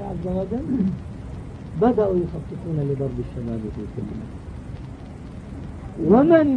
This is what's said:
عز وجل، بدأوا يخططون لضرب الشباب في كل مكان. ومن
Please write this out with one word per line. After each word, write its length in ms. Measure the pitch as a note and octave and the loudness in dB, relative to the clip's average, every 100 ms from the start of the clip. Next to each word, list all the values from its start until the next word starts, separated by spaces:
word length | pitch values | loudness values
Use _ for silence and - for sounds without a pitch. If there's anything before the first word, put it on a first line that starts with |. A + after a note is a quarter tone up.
| F#3+ | -4
عز 180 | F#3 F3+ F#3 | -4 -2 -2
وجل، 280 | F#3+ A#3 D#4+ B3+ F#3+ - - - - - - - - D#3+ | 0 -2 0 2 2 0 -8 -10 -10 -10 -10 -12 -8 2
بدأوا 340 | A3+ G#3+ G3+ F3+ | 4 6 4 2
يخططون 640 | D#3+ D#3+ - - F3 D#3 C#3 | 0 -4 -8 -8 -4 -2 0
لضرب 300 | C3+ C3+ B2 | 0 -2 -2
الشباب 400 | A#2+ C3 A#2 A2+ G#2+ A2+ | -6 -6 -4 -4 -4 -6
في 60 | G#2 - | -8 -6
كل 80 | |
مكان. 340 | G#2+ A2 - - - - - - - - - - - - - - - - - - D#3+ | -6 -8 -10 -12 -12 -12 -12 -12 -12 -12 -14 -14 -14 -14 -12 -12 -12 -12 -10 -2 6
ومن 360 | A3 D4+ E4 D4+ | 8 10 8 8